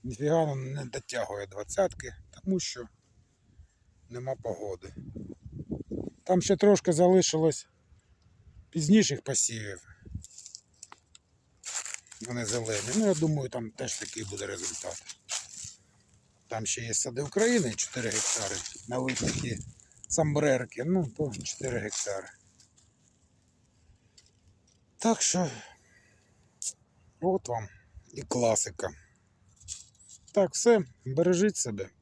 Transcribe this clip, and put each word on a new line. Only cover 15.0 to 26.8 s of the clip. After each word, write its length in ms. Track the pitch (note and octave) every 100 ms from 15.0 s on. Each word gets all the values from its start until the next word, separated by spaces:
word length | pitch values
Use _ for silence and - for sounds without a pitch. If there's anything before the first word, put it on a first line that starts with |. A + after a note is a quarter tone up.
| - - - - - - - - _ _ _ _ _ _ _
Там 200 | A2+ A2
ще 160 | -
є 120 | A#2
Сади 280 | G#2+ C3 A#2+
України, 520 | C#3+ G3 A3+ A#3+ C3
чотири 360 | G2+ - B2+ A2+
гектари, 460 | - - A#2 G2 F#2+ - - -
на 100 | B2
вид 180 | C3 C3
такі 420 | - - A#2+ A2+ - - - - -
самбрерки, 760 | - D#3 D3 D3 B2+ A#2+ -
ну, 220 | C#3+ F#3 C#3+ -
то 160 | D3 A2
чотири 360 | C3+ - C3+ A#2+
гектари. 500 | G#2 - - G2 - - _ _ - _ _ _ _ _ _ _ _ _ _ _ _ _ _ _ _ _ _ _ _ _ _ _
Так 240 | A3+ A3
що, 280 | - F3+ E3 A#2 - - _ _ _ _ _ _ _ _ - -